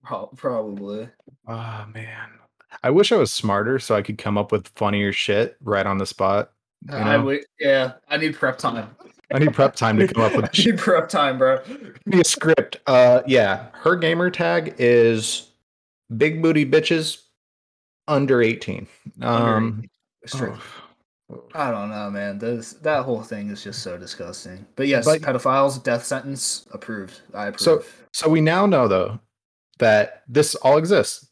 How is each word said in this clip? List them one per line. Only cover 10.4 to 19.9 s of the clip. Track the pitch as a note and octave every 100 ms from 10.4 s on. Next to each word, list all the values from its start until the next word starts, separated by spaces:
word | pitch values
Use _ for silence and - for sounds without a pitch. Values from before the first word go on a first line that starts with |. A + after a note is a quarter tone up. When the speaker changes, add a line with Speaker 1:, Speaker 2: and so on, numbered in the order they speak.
| A2
Speaker 1:
<laughs> | -
I |
need | A#3 -
prep | - F3 E3
time, | E3+ C#3+ B2+
bro. | C3 C3 -
Speaker 2:
Give | C#4 - - -
me | F#3+
a |
script. | D#3+ - D#3+ D#3+ - - -
Uh, | B2+ B2 B2 C3+
yeah, | B2+ G2+ F#2+ -
her | - D#3 F3+
gamer | D#3+ E3+ F3+
tag | F3+ E3+ E3+ D#3 -
is | B2 A#2+ A#2 A2+ A2 - - _ _ _ _ _ _ A#2
big | D3+ D#3+
booty | E3 D#3 C#3
bitches | D#3 D#3 E3 D#3 - _ _ _ _ _ _ _ _ -
under | D3 C#3 B2+
eighteen. | A2+ A2+ - - G2+ _ - -
Speaker 1:
Under | A#2+ A#2 A#2 A2
Speaker 2:
Um, | A2+ G#2+
Speaker 1:
eighteen. | A2+